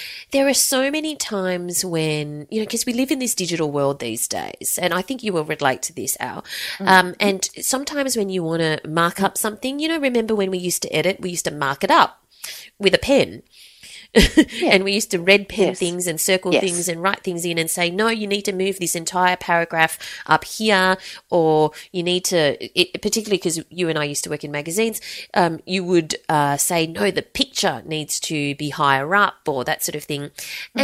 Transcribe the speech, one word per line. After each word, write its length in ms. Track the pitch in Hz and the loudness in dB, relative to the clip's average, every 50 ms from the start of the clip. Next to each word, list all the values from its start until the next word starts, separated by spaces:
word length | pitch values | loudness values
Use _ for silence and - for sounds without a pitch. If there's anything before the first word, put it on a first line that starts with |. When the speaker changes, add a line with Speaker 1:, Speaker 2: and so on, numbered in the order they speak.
| - - - - - _ | -12 -12 -14 -16 -10 _
Speaker 1:
there 180 | - 269 269 277 | 2 4 4 4
are 60 | 262 | 4
so 360 | - - - 277 262 262 277 | 4 2 2 2 2 2 0
many 240 | 294 311 302 311 302 | 0 -2 -4 -4 -6
times 680 | - - - 214 196 185 185 180 175 175 175 170 - 190 | -6 -6 -4 -4 -2 0 -2 -2 -2 -4 -4 -4 -4 -2
when, 600 | 180 165 160 156 156 151 151 147 147 147 147 147 - | -2 0 0 0 0 0 -2 -4 -6 -8 -10 -10 -6
you 100 | - 220 | -4 -4
know, 60 | 214 | -2
'cause 200 | 208 233 226 - | -2 -4 -4 -2
we 80 | 254 233 | -2 0
live 160 | 247 269 - | 0 0 0
in 80 | 320 262 | 0 -2
this 160 | 254 - - | -2 -4 -2
digital 360 | - 185 165 175 165 156 147 | -2 -2 -2 -2 -2 -2 0
world 280 | 143 143 139 139 143 - | 0 0 0 0 0 -2
these 260 | - 120 110 120 - | -6 -6 -4 -4 -4
days, 520 | - - 87 - - - - - - - - | -4 -4 -6 -6 -8 -10 -8 -6 -4 -4 -2
and 140 | 180 170 170 | -2 0 0
I 80 | 180 | -2
think 200 | 180 - 269 240 | -2 -4 -8 -6
you 120 | 220 214 180 | -4 -2 -2
will 100 | 160 151 | -2 -2
relate 380 | 160 156 - 147 131 127 - | -2 -2 0 2 0 0 0
to 100 | - - | -4 -8
this, 240 | - - 101 - - - | -8 -6 -6 -6 -4 -4
Al. 280 | 120 123 98 - - - - - - - - - | -6 -8 -8 -10 -12 -10 -10 -8 -8 -8 -8 -2
Speaker 2:
Mm. 100 | 196 196 | 4 6
Speaker 1:
Um, 260 | 185 185 180 180 175 - | 6 6 6 4 0 0
and 240 | 208 202 196 185 - - - - | 0 0 2 0 -4 -6 -6 -6
sometimes 560 | - - 262 262 285 - 302 285 269 262 240 | -2 -2 -2 -2 -2 -4 -4 -4 -2 -2 0
when 140 | 226 196 190 | -2 -2 0
you 120 | 185 185 | -2 -2
wanna 380 | 165 160 165 170 165 156 156 - - 156 | 0 0 0 2 2 0 0 -2 -4 -2
mark 320 | 156 170 170 170 - - | 0 2 2 2 2 0
up 140 | 190 196 - | 0 0 0
something, 420 | - - 214 214 - - 262 277 285 | -2 -4 -4 -4 -4 -4 -4 -4 -2
you 80 | 311 320 | -2 -2
know, 100 | 330 320 | 0 0
remember 360 | 277 262 240 233 220 220 220 | 0 2 2 0 0 2 0
when 160 | 202 190 190 | 0 0 0
we 60 | 190 | -2
used 240 | 180 180 175 - - | -2 -2 -2 -2 -4
to 120 | - - - | -4 -2 -2
edit, 260 | 156 156 180 196 - | 0 0 0 -2 -2
we 80 | - 180 | -6 -6
used 160 | 175 160 - | -6 -4 -4
to 60 | 170 | -6
mark 340 | 147 147 139 131 139 - - | -4 -2 -2 -2 -2 -2 2
it 60 | 190 | 4
up 340 | 302 320 - - - _ _ _ _ _ - - - - - - _ _ | 6 6 6 4 2 _ _ _ _ _ -16 -16 -14 -16 -18 -20 _ _
with 160 | 202 185 170 | 2 2 2
a 40 | - | 2
pen. 440 | - - 277 247 151 85 95 - - _ | 2 2 4 4 2 2 -4 -12 -18 _
<laughs> 40 | _ - - - - _ - - - - - _ - | _ -20 -20 -20 -20 _ -20 -20 -20 -20 -20 _ 6
Speaker 2:
Yeah. 540 | 226 - - - 320 269 - 226 233 359 285 | 6 6 6 6 4 4 4 0 -2 2 4
Speaker 1:
And 120 | 226 185 190 | 4 4 4
we 80 | 196 | 2
used 180 | 202 233 - - | 0 0 0 -2
to 80 | 196 175 | -2 0
red 280 | 170 185 202 202 196 | 4 6 6 4 4
pen 220 | - - 214 190 151 | -2 0 2 2 2
Speaker 2:
Yes. 100 | 185 - | 2 0
Speaker 1:
things 280 | 185 170 175 180 175 | -2 -2 -2 -2 -4
and 120 | 180 156 160 | -4 -2 -2
circle 320 | - - 190 185 - 185 165 | 0 0 0 0 2 2 2
Speaker 2:
Yes. 80 | 127 | 2
Speaker 1:
things 260 | - 185 170 175 165 180 | 2 0 -2 -2 -4 -4
and 140 | 165 165 | -4 -2
write 200 | 175 196 202 - | 0 0 0 0
things 220 | - 190 175 170 175 | -2 -6 -4 -2 -2
in 140 | 175 170 165 | -2 0 0
and 120 | 165 165 | -2 -2
say, 200 | - 180 175 175 | 0 0 0 0
"No, 180 | 175 196 220 226 | 2 2 2 2
you 180 | 233 214 208 | 0 0 -2
need 160 | 196 202 208 202 | -2 -4 -2 -2
to 60 | 208 | -4
move 260 | 190 185 185 196 190 196 | -2 0 -2 -2 -2 -2
this 160 | 175 165 - | -4 -4 -4
entire 420 | 170 165 - - 180 180 180 180 | -4 -4 -2 0 2 4 4 2
paragraph 600 | - - - 170 170 170 - - 160 160 160 - - - - - - - | 0 0 0 2 2 2 0 2 2 2 2 0 -6 -12 -14 -14 -14 2
up 180 | - 156 156 - | 2 2 2 2
here," 520 | - - - 220 214 202 185 185 185 185 185 - - - - - _ | -2 -6 -2 2 4 4 6 6 4 2 0 -2 -12 -18 -18 -6 _
or 440 | - 175 160 160 156 156 156 147 - - - - | 2 4 4 6 6 4 4 2 0 -8 -16 -8
you 100 | - 180 | -6 -4
need 220 | 170 180 180 185 185 | -2 0 -2 0 0
to, 300 | - 190 170 151 143 - - - - - 180 | 0 2 4 4 2 2 -2 -6 -4 0 0
it, 220 | 175 - - 202 | 0 0 -2 -4
particularly 340 | - 208 - 226 214 208 202 | -4 -2 -2 -2 0 0 -2
'cause 240 | 170 - 175 156 160 - - | 0 0 -2 -4 -4 -8 -8
you 220 | 156 180 180 160 | -6 -4 -2 -2
and 80 | 156 151 | 0 -2
I 60 | 147 | -2
used 200 | 147 143 - - | -2 -4 -6 -4
to 60 | 170 | -4
work 120 | 151 147 | -6 -6
in 80 | - 147 | -6 -6
magazines, 520 | 147 147 147 165 165 214 226 226 220 - - - - - - - - | -6 -6 -6 -4 -2 0 0 0 -2 -6 -10 -12 -14 -14 -14 -4 0
um, 260 | - 175 165 165 - - | 2 2 2 0 -4 -4
you 180 | - 185 196 180 | -4 -2 -2 0
would, 320 | 175 185 170 160 151 - - - - | 4 2 2 2 0 -6 -6 -2 0
uh, 260 | 160 147 143 143 143 | 2 2 2 2 2
say, 300 | 139 - - 180 170 160 | 0 0 0 2 2 0
"No, 240 | 160 165 202 202 196 | 0 -2 -2 -2 0
the 100 | - 147 | 0 -2
picture 600 | - - - - 262 - - - - 180 143 113 - | -6 -4 -4 -4 -4 -2 -2 -2 -2 -2 -2 -4 -6
needs 340 | - 160 156 147 - - - | -8 -6 -6 -6 -6 -6 -6
to 340 | - - 165 147 143 143 143 | -4 -4 -2 -2 -2 -2 -4
be 160 | - 151 143 | -4 -6 -6
higher 440 | 135 156 147 139 135 135 139 156 190 | -2 2 4 4 4 4 2 2 2
up," 260 | 202 202 - - _ _ | 2 2 2 0 _ _
or 180 | 156 139 127 120 | -4 -2 -2 -2
that 200 | 151 156 - - | -2 -4 -4 -4
sort 120 | - 160 | -6 -6
of 80 | 147 - | -8 -6
thing. 260 | - 151 143 143 - | -6 -6 -6 -6 -10
Speaker 2:
Mm. 500 | - - - - - - - - _ 247 | -12 -14 -14 -12 -12 -12 -14 -6 _ 0